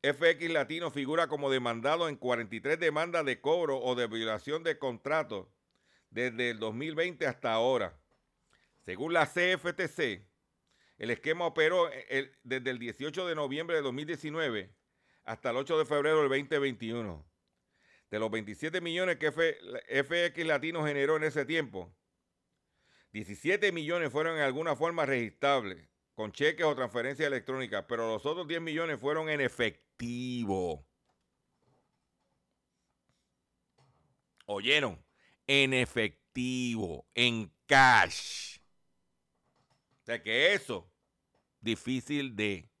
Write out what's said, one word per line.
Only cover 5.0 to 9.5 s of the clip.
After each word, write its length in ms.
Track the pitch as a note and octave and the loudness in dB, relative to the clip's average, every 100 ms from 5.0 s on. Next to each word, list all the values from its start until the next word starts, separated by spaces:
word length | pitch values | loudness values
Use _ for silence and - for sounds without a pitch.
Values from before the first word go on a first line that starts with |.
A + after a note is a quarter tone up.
| C#3+ D#3 C#3+ G2+ - _ _ _ _ _ _ | -2 -2 -2 -8 -10 _ _ _ _ _ _
desde 380 | A2 B2 A2+ A#2+ | -4 -4 0 -2
el 100 | A2+ | -2
dos 140 | A2+ | -4
mil 220 | A2+ D#3 | -4 -6
veinte 320 | D#3 F3+ D3+ D3 | -2 -2 0 -4
hasta 260 | B2 B2 | -2 0
ahora. 480 | A2 A#2+ B2+ F#2 - _ _ _ _ _ _ _ _ - | 2 4 2 0 -6 _ _ _ _ _ _ _ _ -12
Según 260 | F#2 D#3 | -6 0
la 140 | E3+ D3 | 2 2
C 260 | F3 F3+ | 2 2